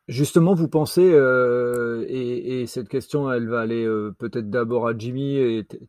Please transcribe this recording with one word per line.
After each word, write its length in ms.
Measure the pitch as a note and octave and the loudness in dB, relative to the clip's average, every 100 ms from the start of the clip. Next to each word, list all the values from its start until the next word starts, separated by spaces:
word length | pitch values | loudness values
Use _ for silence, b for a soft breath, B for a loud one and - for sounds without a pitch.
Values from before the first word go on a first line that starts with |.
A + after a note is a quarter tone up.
| - | -8
Justement, 460 | B2+ C#3+ F3+ E3 | -2 2 4 4
vous 140 | F3+ D#3+ | 4 2
pensez, 400 | D#3 D3+ F3+ F#3 | 0 0 4 6
euh, 920 | D3+ C3 B2+ B2 B2 B2 B2 A#2 A#2 - | 6 6 4 2 2 0 -2 -2 -4 -6
et, 540 | C3 B2 B2 A#2+ B2+ | -6 -4 -4 -4 -6
et 40 | A#2+ | -6
cette 220 | C3 A2 | -8 -6
question, 420 | C3+ - D3 C3+ | -6 -4 -4 -2
elle 180 | B2 A#2 | -2 -2
va 120 | A#2+ | -2
aller, 240 | A2+ A#2 | -2 -2
euh, 300 | A2+ A2 G#2 F#2+ | 0 -2 -4 -8
peut-être 320 | A#2 B2 G#2 | -8 -6 -4
d'abord 360 | A#2+ A2+ B2 A#2 | -2 0 0 0
à 100 | A2+ | -4
Jimmy, 400 | A#2 B2+ C#3 C#3 | -6 -6 -2 0
et 280 | B2 A2+ | 0 0
T-, 160 | G2 - | -6 -14